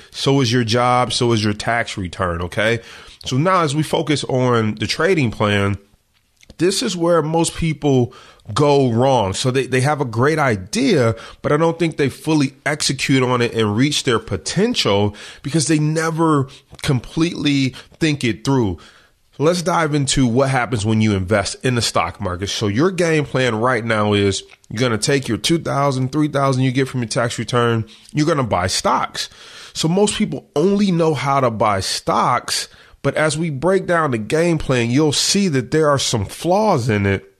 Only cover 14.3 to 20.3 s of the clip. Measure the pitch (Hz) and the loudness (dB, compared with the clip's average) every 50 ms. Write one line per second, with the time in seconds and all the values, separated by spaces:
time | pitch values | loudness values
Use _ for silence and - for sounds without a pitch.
14.3 | - - - - - 165 202 240 240 - - 120 101 101 104 104 101 - - - | -8 -6 -6 -4 -2 0 0 0 0 0 0 2 2 2 2 0 -2 -6 -16 -20
15.3 | - - - 143 131 165 139 135 165 151 151 151 156 160 160 165 160 156 165 160 | -18 -12 -10 -4 -2 -2 0 2 2 2 2 0 0 0 -2 -2 -2 0 0 2
16.3 | 151 143 131 135 - - _ _ - - - - 139 120 - - - 160 165 175 | 2 2 0 -2 -6 -20 _ _ -20 -10 -4 -2 -2 -2 -2 -4 -2 -2 -2 -2
17.3 | - - - 147 143 139 135 127 131 - - - - - 165 160 147 139 - 117 | -2 -2 -2 0 2 2 0 0 -4 -6 -20 -18 -8 -4 -2 -2 -2 0 -2 -2
18.3 | 101 - - 139 139 131 117 98 87 - - - - - _ _ _ _ _ _ | -2 -2 -2 0 0 2 2 0 -2 -6 -10 -20 -20 -20 _ _ _ _ _ _
19.3 | _ - 135 160 180 180 160 185 170 170 165 151 143 151 139 131 - - 131 120 | _ -2 0 0 0 0 -2 -2 0 0 0 0 0 0 0 0 0 2 2 2